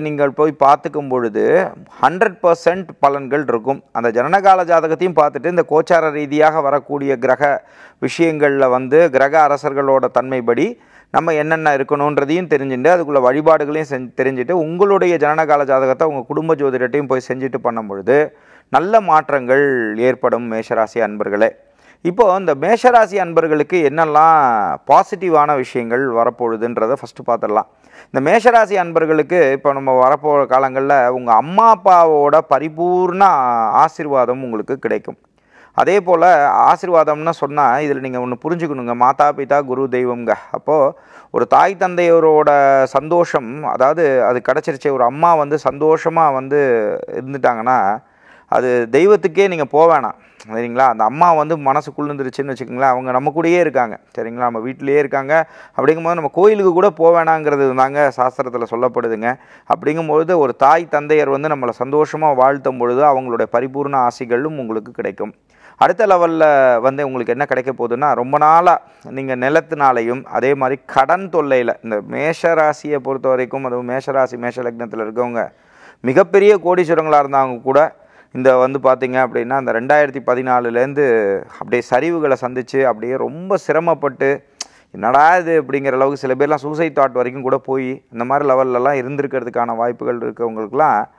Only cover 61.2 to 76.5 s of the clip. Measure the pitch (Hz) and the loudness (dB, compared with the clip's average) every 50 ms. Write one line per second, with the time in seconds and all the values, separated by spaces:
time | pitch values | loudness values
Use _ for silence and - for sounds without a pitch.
61.2 | 147 135 139 139 151 156 147 135 123 120 110 - 123 135 143 151 151 143 - 156 | 2 0 -2 -2 -2 -4 -4 -4 -4 -6 -4 -6 -6 -2 0 0 0 0 -2 -2
62.2 | 156 151 139 127 127 135 143 139 131 131 127 123 120 120 123 131 147 147 135 131 | -2 0 2 4 2 2 2 0 -4 -6 -4 -2 -2 -2 0 2 2 2 2 0
63.2 | 131 123 117 117 113 - - 120 131 131 131 139 139 139 139 131 123 120 - - | -2 -4 -4 -4 -4 -2 -2 -2 -4 -4 -6 -6 -6 -4 -2 -2 -2 -2 -2 -6
64.2 | 131 113 120 123 143 156 160 139 123 110 110 110 107 123 117 - - 101 98 - | -6 -4 -4 -2 -2 -4 -6 -8 -8 -8 -8 -8 -10 -12 -12 -10 -8 -8 -8 -8
65.2 | 101 107 - _ _ _ _ _ _ - _ - 123 151 180 175 220 202 185 175 | -10 -12 -12 _ _ _ _ _ _ -12 _ 0 0 0 2 2 2 2 4 4
66.2 | 175 165 165 160 156 151 147 139 131 127 120 113 120 135 135 143 147 135 131 127 | 2 2 2 2 4 4 4 4 4 4 4 2 2 0 0 -2 -6 -6 -4 -6
67.2 | 117 120 120 131 143 - 131 131 123 135 123 117 120 113 120 127 147 143 123 117 | -4 -4 -4 -4 -2 -4 -4 -4 -4 -6 -6 -6 -4 -4 -4 -2 -2 -2 -2 -2
68.2 | 123 131 147 147 151 156 160 170 180 180 160 - - _ _ _ - - 127 135 | -4 -2 0 2 4 4 4 4 4 4 2 0 -2 _ _ _ -20 -14 -12 -10
69.2 | 135 135 127 123 127 135 151 165 151 156 165 147 143 135 123 120 113 117 123 135 | -6 -6 -4 -2 -2 0 0 0 0 -2 -4 0 2 2 2 2 0 -2 -4 -6
70.2 | - - - 113 123 135 143 139 131 127 139 139 _ - - 135 135 139 170 185 | -6 -6 -4 -2 0 0 0 0 -2 -4 -4 -6 _ -4 0 0 2 2 0 -2
71.2 | 196 175 170 165 147 139 135 127 120 117 - - - 113 110 104 95 - 120 127 | -2 -4 -4 -2 0 2 0 0 0 0 -4 -6 -6 -6 -6 -6 -6 -6 -8 -6
72.2 | 143 160 165 - - 165 165 156 156 151 147 - - 147 147 139 123 135 135 131 | -4 -4 -4 -2 -2 0 2 2 2 0 0 -4 -6 -6 -6 -4 -4 -6 -6 -4
73.2 | 131 131 131 127 127 120 127 135 135 127 120 123 123 123 127 135 - 147 135 135 | -2 -2 0 0 -2 -4 -6 -8 -8 -6 -6 -6 -6 -6 -8 -6 -6 -4 -2 0
74.2 | 131 123 123 120 120 120 120 127 123 120 117 117 120 107 110 113 110 110 110 120 | 0 -2 -2 -6 -8 -8 -8 -6 -8 -8 -8 -10 -12 -10 -8 -8 -8 -6 -4 -4
75.2 | 123 120 120 113 92 - _ _ _ _ _ _ - - - _ - 127 131 175 | -4 -4 -4 -6 -8 -8 _ _ _ _ _ _ -20 -20 -16 _ -4 0 2 2
76.2 | 196 170 185 196 202 208 | 2 4 4 4 4 4